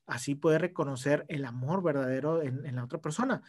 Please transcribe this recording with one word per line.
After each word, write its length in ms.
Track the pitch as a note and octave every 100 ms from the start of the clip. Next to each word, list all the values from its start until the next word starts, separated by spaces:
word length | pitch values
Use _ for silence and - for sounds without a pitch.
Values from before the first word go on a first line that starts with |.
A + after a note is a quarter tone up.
| -
así 280 | B2+ C3 C#3+
puedes 240 | E3 D#3
reconocer 680 | F3 F3+ C#3+ C3 C#3+ D3 -
el 160 | D3 C3+
amor 360 | B2 C3 F#3+
verdadero 600 | F3 C#3 B2+ C3 D3 E3
en, 240 | C#3+ B2+ D3+
en 100 | B2
la 80 |
otra 160 | A#2+ -
persona. 420 | D#3 D#3 C4 F3+